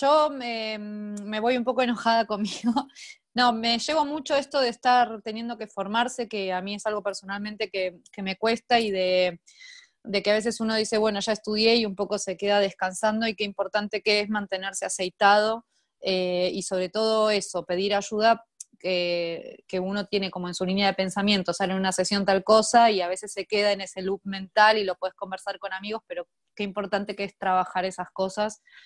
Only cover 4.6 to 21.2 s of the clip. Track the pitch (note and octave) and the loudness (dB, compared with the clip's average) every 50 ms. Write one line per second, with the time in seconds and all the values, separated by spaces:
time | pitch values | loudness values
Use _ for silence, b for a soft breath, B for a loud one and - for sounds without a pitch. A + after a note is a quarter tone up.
4.6 | C4 A#3+ A3+ - - B3+ B3 B3 A#3+ A3 A3+ G#3 - A3 G#3+ A3+ A#3 A#3 A#3+ A3 | 0 0 -2 0 2 4 6 6 4 2 0 -10 -8 -8 -8 -8 -8 -8 -8 -8
5.6 | A3 G3+ - G3 F#3+ G3 G#3+ A#3 A#3+ B3 - - A#3 - A3 G3+ F#3+ F#3 F3+ F3+ | -10 -10 -8 -8 -6 -2 0 0 0 0 -2 -6 -8 -6 -4 -4 -4 -2 -2 -4
6.6 | F#3 G3 G#3 G3+ - G#3+ G#3+ G#3 F3+ G3+ F#3+ - F#3+ F#3 G3 G3+ G#3 G#3+ G#3+ G#3 | -4 -6 -8 -4 -4 -4 -4 -2 -4 -6 -6 -6 -10 -10 -8 -8 -8 -8 -6 -6
7.6 | A3 G#3 - G3 F#3 F3+ F3 E3+ _ - - - G3 F#3+ F#3+ - G#3+ A3+ A3+ A#3 | -8 -6 -4 -4 -4 -4 -6 -10 _ -18 -12 -8 -6 -6 -4 -2 0 0 0 -2
8.6 | _ - B3 A#3 A3+ G#3+ G3 F#3 F#3 F#3 F#3 F#3 F3+ F3+ E3+ E3+ _ B B B | _ 2 2 2 2 0 0 0 2 2 4 4 2 2 0 -6 _ B B B
9.6 | B B B B B B B B - - G3 G3+ F#3+ G#3 G#3 A3 G3+ A#3 G#3+ - | B B B B B B B B -10 -4 -2 0 2 2 2 2 2 -2 -2 -2
10.6 | A3+ A3 A3 A3 A3 - A3+ G#3+ G#3+ A3 G3+ G3 G3 A3+ G#3+ G#3 - G#3+ G#3+ G#3+ | -2 0 0 0 0 0 0 2 2 2 0 0 -2 -2 -4 -4 -4 -4 -2 2
11.6 | A3 A3+ A#3 A#3+ A3 G#3 F#3+ - G3+ F#3 G#3 G3 - G3 F3+ - G3+ G3+ G3+ G#3 | 4 4 4 4 2 0 -2 -4 -4 -2 -2 -4 -4 -6 -6 -4 0 2 2 4
12.6 | G3+ F#3+ G3 - F#3 F#3 F#3 - - G#3+ G#3+ A3 A3+ A3+ G#3+ - G#3+ G3+ G3 - | 2 2 0 -2 -4 -4 -4 0 0 0 0 0 -2 -2 -2 -4 -6 -6 -4 -4
13.6 | G3 F#3 - G#3 G#3 G#3 - G3+ - G#3+ G#3 G#3 G#3 G3+ G#3+ G#3 G3+ - F#3+ F#3 | -6 -2 -2 -2 -2 -2 -4 -2 0 2 2 2 2 0 -2 -4 -4 -4 -6 -6
14.6 | F#3+ G3 F#3+ - F#3+ F#3+ - - F#3 F#3 - - G#3 G3+ G3+ G#3+ G#3+ A3 A3 A#3 | -6 -6 -6 -6 -6 -6 -4 -4 -4 -6 -2 4 6 6 6 6 4 2 0 -4
15.6 | - _ _ _ _ _ _ - - F#3+ F#3+ F#3 F#3 F3+ F3+ F3+ F3+ F#3 - G3 | -6 _ _ _ _ _ _ -8 -4 -2 0 0 0 0 0 0 0 0 -2 -4
16.6 | F3+ - G3 F#3 F#3 F3 - G#3+ A3 A3 A3 A3 G#3+ G#3+ G#3+ G3+ - - - F3 | -6 -4 -2 -2 -2 -2 -2 0 0 2 4 4 4 4 2 0 -2 -4 -6 -6
17.6 | E3+ - F3+ F3+ G3 G3+ G3+ G3+ G3 - A3 G#3 G#3+ A3+ A3+ A3+ - _ _ - | -4 -2 -2 -2 0 0 0 0 -2 -2 -2 2 4 4 4 4 -2 _ _ -20
18.6 | - _ _ _ - F3+ F#3 F3+ F3 F3 F3 E3+ E3+ E3+ E3 - - - - - | -20 _ _ _ -4 -2 0 0 0 0 0 -2 -2 -4 -6 -8 -10 -14 -18 -18
19.6 | _ - - F#3 F#3 F#3+ G3+ G#3 F#3+ - G3+ G3 G3 F#3 - F#3 F3+ F3 F3 - | _ -6 -4 -4 -2 -2 -2 -4 -4 -2 -2 -2 -2 -2 -6 -6 -6 -6 -4 -4
20.6 | F#3+ F3+ F#3+ G3 G3+ G3 F#3+ - F#3+ F#3 - G3+ | -2 0 0 2 2 2 2 0 -2 -2 0 0